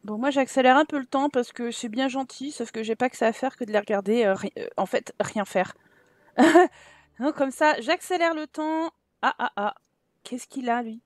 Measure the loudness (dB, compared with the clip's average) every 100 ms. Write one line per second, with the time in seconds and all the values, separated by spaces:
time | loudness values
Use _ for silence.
0 | -8 -4 0 0 2 4 6 6 4 -2
1 | -2 0 0 0 -4 -6 -8 -6 -6 -2
2 | -2 -2 -8 -10 -12 -8 -8 -6 -4 0
3 | -2 2 0 0 -6 -6 -2 -2 0 -2
4 | 2 2 2 0 -4 -8 -8 -4 -2 -2
5 | -4 -6 -4 -4 -2 -2 -2 -6 _ _
6 | _ _ _ 4 6 8 6 0 -20 -20
7 | _ -4 -4 -2 -4 2 2 2 -2 -4
8 | -2 0 0 -2 -8 -6 -4 -2 -4 _
9 | _ _ -4 -2 -6 -2 -6 -6 _ _
10 | _ _ -14 -12 -10 -8 -2 -2 -4 -12